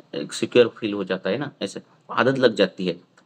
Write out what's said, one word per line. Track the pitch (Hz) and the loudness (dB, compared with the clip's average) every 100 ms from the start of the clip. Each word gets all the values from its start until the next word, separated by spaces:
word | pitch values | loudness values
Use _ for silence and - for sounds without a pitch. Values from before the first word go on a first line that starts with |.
| - | -14
एक | - - | -10 -10
सिक्योर | - 113 123 113 | -6 2 4 4
फील | - 107 | 2 -6
हो | 101 | -4
जाता | 95 92 95 | -4 -4 -2
है | 113 | -4
ना, | 139 - | -6 -8
ऐसे | 101 - - _ - | -10 -10 -18 _ -6
आदत | - 117 135 | 0 2 4
लग | 123 | 4
जाती | 101 92 - 92 | 4 0 0 -4
है, | 85 _ _ | -6 _ _